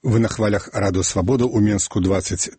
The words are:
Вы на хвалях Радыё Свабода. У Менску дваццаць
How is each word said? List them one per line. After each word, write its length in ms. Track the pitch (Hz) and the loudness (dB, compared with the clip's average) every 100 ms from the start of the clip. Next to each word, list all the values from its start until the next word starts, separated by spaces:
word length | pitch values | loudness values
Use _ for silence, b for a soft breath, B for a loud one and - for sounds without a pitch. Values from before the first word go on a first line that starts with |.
| 143 | 2
Вы 120 | 113 | 2
на 100 | 110 | 2
хвалях 400 | - 107 101 - | 0 0 0 -4
Радыё 300 | - 98 92 | -4 0 0
Свабода. 420 | 92 101 92 131 123 | 0 -2 0 2 2
У 140 | 117 | 2
Менску 400 | 104 101 - - | 2 2 -2 -2
дваццаць 540 | 92 95 - 92 - | 0 0 -2 -6 -6